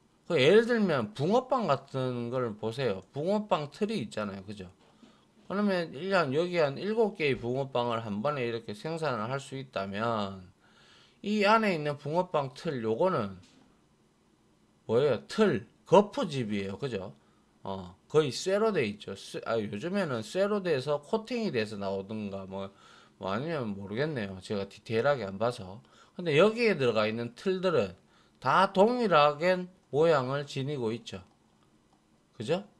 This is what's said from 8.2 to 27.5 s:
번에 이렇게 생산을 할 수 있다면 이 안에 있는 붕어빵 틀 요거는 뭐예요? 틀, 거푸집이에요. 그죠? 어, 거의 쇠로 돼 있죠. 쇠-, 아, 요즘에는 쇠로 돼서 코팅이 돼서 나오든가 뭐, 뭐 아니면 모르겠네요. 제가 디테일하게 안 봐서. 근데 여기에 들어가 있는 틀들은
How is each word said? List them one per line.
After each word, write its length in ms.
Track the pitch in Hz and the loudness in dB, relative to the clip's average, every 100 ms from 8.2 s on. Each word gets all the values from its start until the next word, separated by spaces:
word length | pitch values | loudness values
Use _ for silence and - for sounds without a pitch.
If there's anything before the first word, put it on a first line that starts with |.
번에 240 | 123 147 120 | -2 -2 -2
이렇게 280 | 117 113 | -4 -8
생산을 580 | 104 156 165 156 120 110 | -10 -8 -4 -2 -2 -2
할 80 | 135 | -6
수 160 | 135 135 | -6 -12
있다면 960 | 135 98 98 98 113 113 101 98 92 _ _ _ - - - _ | -8 -6 -6 -2 -2 -2 -4 -8 -16 _ _ _ -20 -20 -20 _
이 240 | 202 214 196 | -4 2 4
안에 280 | 220 220 | 4 4
있는 240 | 170 147 139 | 0 -2 -4
붕어빵 560 | 143 160 180 156 139 | -2 -2 0 -2 -2
틀 300 | 135 175 135 | -6 -6 -2
요거는 540 | 110 113 180 170 101 92 - - _ _ _ _ _ _ _ _ _ _ _ _ - | -2 2 2 2 -2 -8 -18 -20 _ _ _ _ _ _ _ _ _ _ _ _ 0
뭐예요? 420 | 113 147 113 - | 2 4 0 -2
틀, 400 | - 214 123 - _ - | 2 2 2 -4 _ 6
거푸집이에요. 920 | 175 208 - 226 139 110 104 98 104 | 6 6 0 -4 -4 -2 -2 -4 -6
그죠? 360 | 143 110 92 - _ _ _ _ | -6 -6 -8 -14 _ _ _ _
어, 340 | - 95 90 90 _ | -10 -10 -10 -18 _
거의 240 | 147 151 | 2 2
쇠로 400 | 120 - 196 220 | -2 -2 2 2
돼 140 | 196 113 | 2 -2
있죠. 300 | 104 - 98 | -4 -10 -12
쇠-, 260 | - - - | -12 -10 -2
아, 140 | 113 | -2
요즘에는 640 | 104 104 156 202 175 120 | -2 -6 -4 -2 -2 -4
쇠로 420 | 107 180 202 208 | -4 -2 0 0
돼서 380 | 180 147 131 147 | 0 0 0 -2
코팅이 500 | - 220 214 247 214 | -2 -4 -4 -4 -2
돼서 240 | 131 107 107 | -2 -2 -4
나오든가 680 | 98 98 95 110 104 98 95 | -4 -4 -4 -8 -6 -8 -8
뭐, 260 | 95 98 - - - - _ | -8 -10 -12 -20 -20 -20 _
뭐 140 | 95 | -4
아니면 380 | 101 151 160 117 | -2 -2 -4 -4
모르겠네요. 720 | 98 98 107 151 143 98 95 | -6 -6 -4 -2 -2 -6 -8
제가 280 | - 104 98 | -6 -4 -4
디테일하게 560 | - - 113 127 143 98 | -10 -4 0 2 0 -2
안 120 | 98 | -2
봐서. 440 | 117 120 95 101 - _ - - | -2 -2 -10 -16 -20 _ -18 -8
근데 220 | 175 143 | 2 6
여기에 400 | 202 226 233 175 | 6 4 2 4
들어가 300 | 127 110 107 | 2 2 0
있는 280 | 113 117 - | -2 -6 -6
틀들은 600 | - | -4